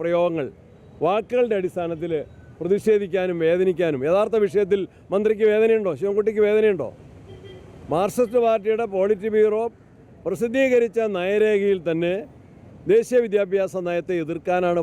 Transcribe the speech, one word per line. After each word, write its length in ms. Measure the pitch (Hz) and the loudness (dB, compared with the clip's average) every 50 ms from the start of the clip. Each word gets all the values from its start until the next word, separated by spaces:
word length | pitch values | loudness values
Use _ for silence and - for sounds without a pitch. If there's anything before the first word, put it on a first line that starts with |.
പ്രയോഗങ്ങൾ, 460 | 160 170 175 175 175 175 165 160 135 110 - - - - - - - - - - 139 | -4 -2 0 2 0 0 0 -2 -6 -6 -8 -16 -20 -20 -20 -20 -20 -20 -10 -4 -2
വാക്കുകളുടെ 520 | 165 196 220 208 - 240 247 247 233 214 196 | 0 0 -2 -4 -2 -2 0 0 0 0 -2
അടിസ്ഥാനത്തിൽ 520 | 180 170 - 180 170 170 170 151 165 170 160 151 123 - - - - - - - | -2 -4 -4 -4 -6 -6 -6 -6 -6 -6 -4 -6 -6 -8 -16 -20 -20 -20 -14 -8
പ്രതിഷേധിക്കാനും 800 | 160 175 196 202 - 220 214 208 202 175 160 190 180 185 180 170 160 | -2 -2 -2 0 2 2 2 2 0 -2 -2 -2 -2 -2 -2 0 2
വേദനിക്കാനും, 560 | 160 170 180 190 190 175 147 180 165 147 127 131 156 | 2 2 2 2 0 0 0 0 0 0 -2 0 0
യഥാർത്ഥ 280 | 175 196 214 226 202 220 208 | 2 2 0 0 0 0 0
വിഷയത്തിൽ 340 | 190 143 208 208 175 202 202 180 - - - - - 175 | 0 0 0 0 2 0 -2 -2 -4 -10 -18 -10 -4 -2
മന്ത്രിക്ക് 320 | 202 214 214 220 196 220 214 208 | 0 0 0 0 2 2 2 4
വേദനയുണ്ടോ? 400 | 214 220 226 226 220 208 185 156 127 | 4 4 4 2 2 0 -2 -4 -2
ശിവൻകുട്ടിക്ക് 420 | 175 202 202 208 208 214 214 214 208 208 | -2 -2 0 0 0 0 2 2 2 4
വേദനയുണ്ടോ? 400 | 208 214 220 214 196 160 131 101 - - - - - - - - - - - - - - - - - - - - 139 | 4 4 4 2 2 0 -4 -8 -8 -14 -20 -20 -20 -20 -20 -20 -20 -20 -20 -20 -20 -20 -20 -20 -20 -18 -8 -4 -2
മാർക്സിസ്റ്റ് 480 | 165 196 202 - - 247 196 233 247 233 | 0 0 -2 0 -2 -2 0 2 2 2
പാർട്ടിയുടെ 420 | 226 226 220 190 214 220 214 233 214 196 | 2 2 0 0 -2 -2 -2 -2 -4 -2
പോളിറ്റ് 360 | 190 190 202 214 180 196 220 214 | 0 0 0 0 0 -2 -2 2
ബ്യൂറോ 300 | 214 214 214 214 220 233 233 226 - - - - - - - - - - | 2 2 4 2 0 -4 -6 -8 -12 -20 -20 -20 -20 -20 -20 -20 -10 -8
പ്രസിദ്ധീകരിച്ച 720 | 165 190 147 226 240 226 269 269 262 247 240 233 226 - 226 226 214 202 | -8 -6 -4 -4 -2 0 2 2 4 4 4 2 2 0 -2 -2 -2 -2
നയരേഖയിൽ 600 | 180 175 185 202 214 214 214 214 202 196 202 196 185 151 170 | -2 -2 0 2 2 2 2 2 2 2 2 0 0 0 -4
തന്നെ 260 | 160 165 170 175 180 196 - - - - - - - - - - - - - 156 | -2 -2 -2 -2 -2 -4 -6 -10 -18 -20 -20 -20 -20 -20 -20 -20 -20 -12 -2 2
ദേശീയ 280 | 196 226 226 - 247 247 240 | 2 2 2 2 2 0 2
വിദ്യാഭ്യാസ 500 | 220 185 208 202 180 185 196 190 175 - 190 180 | 2 0 0 0 0 0 -2 -2 -2 -4 -6 -4
നയത്തെ 280 | 175 175 175 160 - 185 170 160 | -2 -4 -4 -4 -2 -4 -4 -4
എതിർക്കാനാണ് 580 | 147 170 170 - 185 180 180 180 175 175 170 | -4 -6 -8 -4 -2 -2 0 0 0 0 0